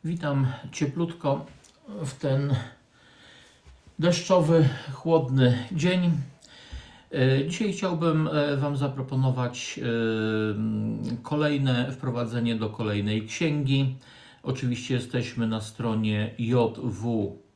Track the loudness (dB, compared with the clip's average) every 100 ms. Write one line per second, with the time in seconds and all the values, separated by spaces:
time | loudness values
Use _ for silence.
0 | -4 -4 -2 2 0 -2 -10 -4 -4 -2
1 | -4 -2 -2 -2 -4 -20 -20 _ -14 -8
2 | -8 -4 0 0 2 0 -2 -16 _ _
3 | -20 -20 -20 -20 -20 _ -20 -20 -20 -2
4 | 0 0 4 4 6 6 6 2 -10 -8
5 | 2 2 4 4 4 4 -2 0 2 2
6 | 2 0 -2 -12 -20 -20 -16 -16 -16 -20
7 | _ 2 4 4 0 -2 -2 0 -2 2
8 | 2 2 2 2 0 0 0 0 -2 -4
9 | -4 0 2 2 -2 -4 -10 -6 -2 0
10 | 0 0 0 0 0 0 -2 -2 -2 -4
11 | -4 -6 -4 0 2 2 2 2 0 -4
12 | -4 -2 -2 -2 -2 -2 -4 -4 -2 0
13 | 0 -2 -4 -2 0 0 2 2 2 -2
14 | -14 -20 -20 -12 -6 -4 -2 -4 -2 -2
15 | -2 -4 -4 -2 -2 -2 -6 -4 -2 0
16 | 0 0 -2 -4 0 4 2 0 -6 -4
17 | -2 0 -2 -6 _